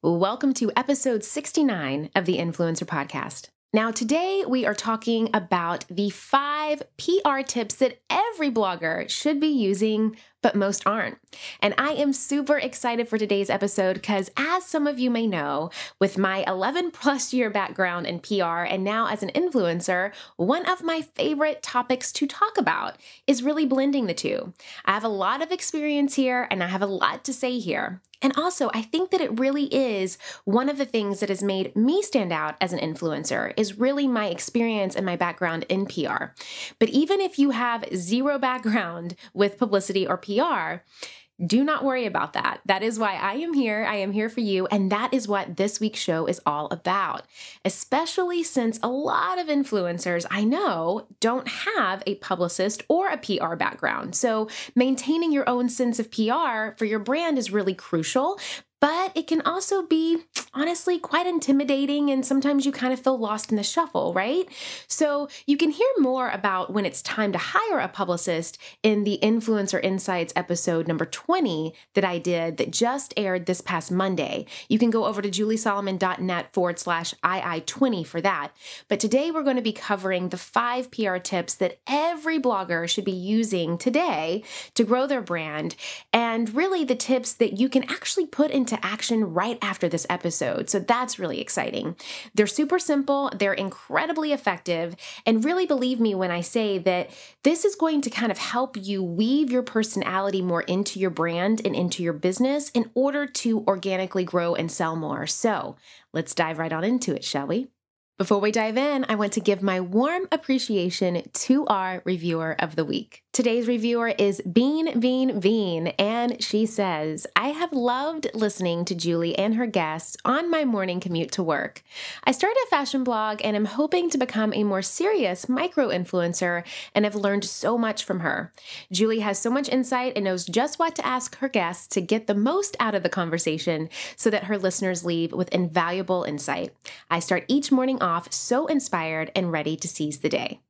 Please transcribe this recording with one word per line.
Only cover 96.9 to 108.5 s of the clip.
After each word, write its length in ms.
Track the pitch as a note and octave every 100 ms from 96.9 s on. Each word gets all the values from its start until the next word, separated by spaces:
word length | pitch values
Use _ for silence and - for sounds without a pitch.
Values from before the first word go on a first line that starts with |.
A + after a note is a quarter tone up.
| F3+ - - - _
this 200 | - E4
is 100 | G#4
going 280 | G4+ D#4+ D4+
to 80 | C#4
kind 200 | - A3+
of 60 | F#3
help 400 | - A#3 C4 A3
you 260 | F#3+ G3
weave 480 | F#3 E3+ A3 C#4 D4
your 120 | B3
personality 800 | B3 A3 A3 - - F#3 G3 G3
more 200 | F3+ E3+
into 380 | - F3+ G3+ -
your 80 | F#3
brand 540 | D#3 E3 E3+ F#3 A3
and 100 | A3
into 280 | - F3+ -
your 100 | E3+
business 560 | D#3 F3+ F#3 B3+ D4 C#4+
in 200 | A#3+ A3+
order 320 | - C4+ C#4 C#4+
to 380 | - A#3 A3 A3
organically 580 | G3 F#3+ F#3 F#3 F#3+
grow 300 | F3+ F3 E3+
and 160 | - E3+
sell 260 | - D#3+ E3
more. 300 | D#3 C#3 D#3
So 500 | - A#3 F#3+ - - - - _
let's 220 | D#3+ D#3
dive 240 | - D#3+ D#3
right 140 | E3
on 120 | D#3+
into 300 | F#3 B3 B3
it, 100 | D3+
shall 220 | - C#3+ C#3
we? 220 | F3+ C4+ _ _ _ _ _
Before 220 | F#3 G3+
we 100 | G#3